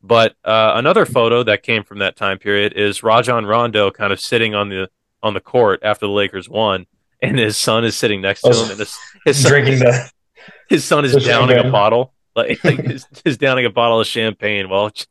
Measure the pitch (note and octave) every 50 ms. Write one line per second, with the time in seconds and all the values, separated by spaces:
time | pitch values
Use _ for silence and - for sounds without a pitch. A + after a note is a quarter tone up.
0 | - F#2+ A#2 A#2 A2+ A2 _ _ _ - A2 A2 A2 A2 - A2 B2 D3+ F#3 A3
1 | F3 - A#2 C3 A#2 A2+ A#2 A#2+ B2 A2 G#2 G2+ _ - A#2 G#2+ G2 _ G2+ G2+
2 | G2 F#2 - _ G#2+ G2 F#2+ F#2+ - G#2 G2+ G2+ G#2 G#2 - - G#2 G#2 G2 -
3 | - A2+ A2 A#2+ A#2 B2 B2 A#2 G#2+ G2+ A2 A#2 A#2+ A#2+ G#2+ G#2+ G2+ G2 - -
4 | G#2+ G2 G2 - - - B2 A#2 A2+ A2 G#2+ G#2 G#2 G2+ G2 F#2+ F#2+ - _ _
5 | _ _ _ _ - A2 G2+ F#2 _ - - B2 A#2 G#2 F#2+ - - G#2+ G#2 -
6 | - G2+ G2+ G#2 G2+ F#2+ - F#2+ E2+ - - G#2+ A2 G#2 F#2+ F#2 F2+ _ _ _
7 | _ _ _ _ - B2 A#2 C3 A2+ G#2+ G#2+ - - - A2+ A2+ A#2 A2+ G#2 -
8 | - A2+ G#2 F#2+ F#2+ G2 G2+ - - B2 B2 A2+ A2+ A2 F#2+ G#2 G#2+ - - -
9 | - - - _ _ D#3 C3+ C#3+ C3 B2+ C#3 C#3 B2+ C3+ C3+ B2+ B2+ B2 B2+ B2+
10 | - - _ _ _ _ _ _ - - - - _ _ - D#3 C3+ - E3+ D3
11 | C#3+ C3+ B2+ C#3 A#2+ B2 A#2+ A#2 B2 B2+ B2 A#2+ A#2 C3 A#2+ G#2 G2+ G#2+ A2+ A#2+
12 | B2+ - _ _ _ _ _ A#2 A2+ - - - - D3 C#3 C3 - A#2 - C3+
13 | - _ _ - _ E3 C3 - D3 C3+ C3 C3 B2 A#2 G2 A#2+ A#2 A#2 A2+ A2+
14 | A2 - - A#2 A2 A2 G2+ _ - G#2 G#2+ G2+ F#2+ F#2 F#2+ G2 G#2 G#2+ _ -
15 | - _